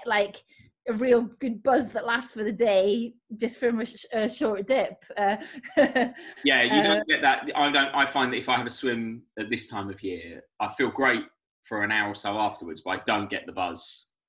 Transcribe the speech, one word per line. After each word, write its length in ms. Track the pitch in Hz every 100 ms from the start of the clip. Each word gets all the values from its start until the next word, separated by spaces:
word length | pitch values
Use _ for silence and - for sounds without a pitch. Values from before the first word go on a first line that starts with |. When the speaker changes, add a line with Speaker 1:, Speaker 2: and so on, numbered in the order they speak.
| 240
Speaker 1:
like, 360 | 208 202 - _ _ _ _ 247
a 60 |
real 300 | 214 254 240
good 400 | 240 - 269 208
buzz 260 | 269 262 233
that 120 | 220
lasts 280 | 233 233 247
for 120 | 220
the 80 | 214
day 600 | 196 233 190 196 233 233 - _ 220
just 180 | 233 -
from 220 | 240 226
a 60 | 233
sh-, 180 | - -
a 160 | 226 214
short 380 | - 226 202 202
dip. 360 | 262 175 - - 208
Uh, 200 | 202 214 - 285
<laughs> 220 | - - 269 254 240 - - -
Speaker 2:
Yeah, 180 | 139 131
you 200 | 120 107
don't 160 | 101 104
Speaker 1:
uh, 60 | 156
Speaker 2:
get 140 | 151
that. 220 | 143 131 139 151
I 140 | 143
don't, 240 | 143 135
I 100 | 139
find 260 | 135 139 127
that 60 | 123
if 140 | -
I 60 | 120
have 100 | 120
a 40 |
swim 520 | - 131 117 113 117 - 110
at 100 | 104
this 180 | 120 -
time 220 | 107 98
of 140 | 92
year, 400 | 95 85 85 80 - -
I 140 | 104
feel 160 | - 123
great 340 | 135 131 113 101 _ _ _
for 200 | - 107
an 60 | 104
hour 200 | 110 104
or 40 |
so 240 | 101 104 107
afterwards, 440 | 104 - 85 78
but 60 | 90
I 120 | 95 -
don't 240 | 107 101
get 160 | 98 -
the 60 |
buzz 560 | 80 87 80 - - - _